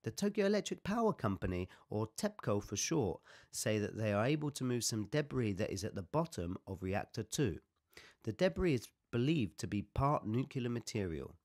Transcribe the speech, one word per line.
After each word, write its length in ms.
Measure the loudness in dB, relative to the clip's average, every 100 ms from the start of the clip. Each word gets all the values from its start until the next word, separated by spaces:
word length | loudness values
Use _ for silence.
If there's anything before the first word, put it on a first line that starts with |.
The 80 | -6
Tokyo 360 | 0 0 4 4
Electric 360 | 4 0 -4
Power 300 | -2 2 2
Company, 560 | 2 0 0 0 0 -2 -8 _
or 200 | -2 -2 -2
tepco 420 | -4 -2 0 0
for 140 | 0
short, 460 | -4 0 2 2 -2 -10 -20 -12
say 260 | -4 0 2
that 180 | 0 0
they 160 | 2
are 140 | 4 4
able 240 | 2 -2
to 140 | -2
move 180 | 0 0
some 220 | 0 0
debris 480 | 0 -2 0 0 0
that 180 | 2 0
is 140 | -2
at 100 | -4
the 80 | -6
bottom 540 | -2 -2 -2 -2 -4 -4 -8
of 160 | -6
reactor 400 | -2 -2 -4 -8
two. 380 | -6 0 0 0 _ _ _ -20 -20 _
The 80 | -8
debris 420 | 0 0 2 2
is 140 | 2 -2 _ _
believed 440 | 0 2 2 0 -4
to 80 | -2
be 140 | -2
part 440 | -2 0 2 2 0
nuclear 420 | -2 -2 -4 -2
material. 680 | -4 -4 -2 -2 -4 -8 -12